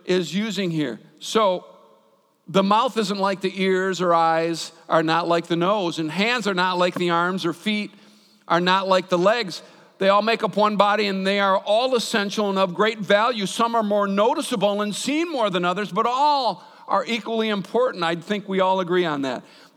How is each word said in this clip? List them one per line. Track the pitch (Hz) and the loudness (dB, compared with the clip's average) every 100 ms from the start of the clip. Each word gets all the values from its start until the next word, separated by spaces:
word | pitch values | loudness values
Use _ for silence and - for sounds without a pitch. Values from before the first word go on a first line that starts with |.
is | - 180 160 | -2 -2 -2
using | 175 220 185 185 | -4 -4 -2 -2
here. | 160 143 107 - _ | -2 -4 -6 -14 _
So | - 220 208 180 - - - _ _ _ _ _ - | -4 2 2 0 -6 -20 -20 _ _ _ _ _ -2
the | 165 | 0
mouth | 196 214 233 220 | 4 2 2 0
isn't | 202 196 | -4 -2
like | 190 196 | -2 -2
the | 190 190 | -4 -2
ears, | 190 185 190 185 | 0 0 -2 -2
or | 180 170 | 2 2
eyes | 165 165 165 160 - - - | 4 2 0 -4 -10 -16 -2
are | 165 | 0
not | 160 165 170 | 2 0 2
like | 170 170 | 0 0
the | 170 | 0
nose, | 175 214 175 156 | 0 0 -2 -4
and | 156 | -4
hands | 165 220 247 208 | -2 0 0 -2
are | 185 | 0
not | 185 180 | 0 2
like | 180 180 | 0 0
the | 175 | 0
arms, | 170 175 190 165 | 2 0 -2 -4
or | |
feet | - 214 208 208 - - _ _ _ - | -4 -4 -4 -6 -12 -20 _ _ _ -2
are | 165 | 0
not | 180 185 190 | 2 2 2
like | 185 180 | 2 2
the | 180 | 2
legs. | 185 240 208 - - - - - | 4 2 -2 -10 -16 -20 -20 -2
They | 190 | 2
all | 202 | 4
make | 214 226 | 2 0
up | 214 170 | 0 2
one | 208 208 | 2 4
body, | 202 208 208 | 4 2 0
and | 190 190 | -2 0
they | 202 | 2
are | 196 196 | 2 2
all | - 214 262 254 | 2 0 2 0
essential | - - 202 208 202 | 0 -2 -2 -2 -2
and | 190 | 0
of | 190 | 0
great | 170 214 226 | 0 0 0
value. | 170 202 233 240 185 | 2 2 2 -2 -4
Some | - 233 233 | -2 0 0
are | |
more | 208 208 202 | 0 0 0
noticeable | 196 220 294 277 247 202 202 | 2 2 0 -2 0 0 0
and | 208 196 | -4 -4
seen | - 294 349 | -4 -2 -2
more | 285 214 | -2 -2
than | 180 | 0
others, | 175 180 208 | -2 -2 -4
but | 180 226 | -2 0
all | 247 294 285 240 175 - - - | 2 2 2 0 -4 -8 -16 -2
are | 196 175 | -2 0
equally | 233 214 226 220 | -4 -4 -2 -2
important. | 202 175 226 254 185 | -2 -2 0 0 0
I | 165 170 | -2 -2
think | 160 208 - | -4 -6 -2
we | 190 | 0
all | 185 190 | 2 0
agree | 175 180 170 | 0 0 0
on | 143 | -2
that. | 139 117 - - - | -4 -6 -10 -20 -18